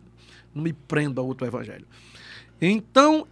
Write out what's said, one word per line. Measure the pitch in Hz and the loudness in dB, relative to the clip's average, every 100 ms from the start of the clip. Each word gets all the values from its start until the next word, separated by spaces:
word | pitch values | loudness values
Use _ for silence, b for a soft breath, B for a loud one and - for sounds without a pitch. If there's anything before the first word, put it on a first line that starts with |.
| - - B B B | -20 -20 B B B
não | 143 | -8
me | 165 | -6
prendo | 151 - 151 147 131 | -8 -4 -2 -2 -4
a | |
outro | 131 127 123 | -6 -6 -8
evangelho. | 117 107 95 - B B B B B B - | -8 -10 -16 -20 B B B B B B -2
Então, | 165 214 - 262 294 311 - | 0 0 2 4 6 4 2